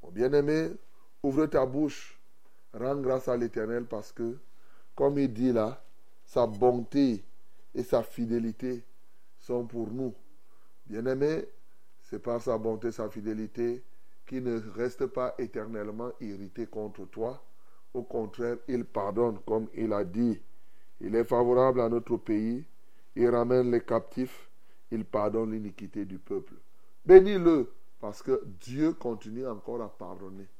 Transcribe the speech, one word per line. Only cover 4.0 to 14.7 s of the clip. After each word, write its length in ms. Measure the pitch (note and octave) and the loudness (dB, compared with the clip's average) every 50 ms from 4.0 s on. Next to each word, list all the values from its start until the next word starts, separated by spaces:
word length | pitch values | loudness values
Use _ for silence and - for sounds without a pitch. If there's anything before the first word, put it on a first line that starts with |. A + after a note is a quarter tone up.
| G2+ - - | -8 -10 -6
que, 240 | - A#2 A#2 B2 C#3+ - - - - - - - - - - - | -4 -4 -4 -4 -6 -10 -10 -10 -10 -10 -10 -10 -10 -10 -10 -2
comme 240 | - C#3 C#3 C#3+ C#3+ | 2 2 4 4 4
il 140 | C#3 C3 A2+ | 2 2 2
dit 200 | G#2 B2 B2+ B2 | 2 2 4 4
là, 300 | A2+ G#2+ A2+ C3 - - - - - - - - - - | 4 2 2 -2 -6 -10 -12 -12 -12 -12 -12 -12 -14 -14
sa 220 | - - C3 A#2+ | -2 2 2 2
bonté 800 | A#2 G#2+ G2+ B2 B2 B2 B2 A#2 - - C#3+ C#3 C3 A2+ G2 - - - - - - - - - - - | 2 2 6 6 6 6 4 0 0 4 4 6 6 4 2 -2 -6 -8 -8 -8 -8 -10 -10 -10 -8 -6
et 80 | - B2 | -6 -2
sa 200 | - - A#2+ A2+ | 2 2 2 2
fidélité 840 | - - - A#2+ A2+ A#2 A#2 A2+ A2+ A2 - - B2+ B2+ A#2+ A2+ - - - - - - - - - - - | 0 -4 -4 -2 0 0 0 0 -2 -4 -4 -4 -4 -4 -6 -8 -12 -12 -12 -12 -12 -12 -12 -12 -12 -12 -12
sont 240 | - - B2+ A#2+ A#2+ | -6 -2 -2 -2 -2
pour 260 | A#2 A#2 A#2+ A2+ G#2+ | -4 -4 -4 -4 -4
nous. 240 | A2+ B2+ C3 B2 A2 - - - - - - - - - - - - - - | -4 -4 -4 -4 -4 -8 -12 -12 -12 -12 -12 -12 -12 -12 -12 -12 -12 -12 -10
Bien-aimé, 600 | - G#2 G#2+ A#2 B2+ C3 C3+ C#3+ D3+ D#3 E3 - - - - - - - - - - - - - | -8 -6 -4 -2 0 0 2 2 2 2 0 -4 -6 -10 -10 -10 -12 -12 -12 -12 -12 -12 -12 -10
c'est 160 | - - G#2+ | -10 -10 -6
par 220 | - A#2+ A#2+ A#2+ | -4 -2 -4 -2
sa 180 | A2 C3 A#2 A2 | 0 0 0 2
bonté, 320 | A2 A2+ A2 G#2 A#2 A#2 | 2 0 -2 0 -2 -4
sa 180 | A2 - A2+ G#2+ | -4 -2 -6 -6
fidélité, 760 | - A#2 G2+ G#2+ A2 G#2+ A2 G#2 - A#2 A#2+ A#2+ A#2+ B2 - - - - - - - - - | -6 -6 -4 -4 -4 -4 -4 -6 -4 -2 -2 -2 -2 -4 -8 -10 -10 -10 -10 -10 -10 -10 -10
qu'il 160 | - C3+ C3 B2+ | -8 -6 -4 -2
ne 180 | B2 A#2 A2+ G#2+ A2 | -2 -2 -2 -4 -6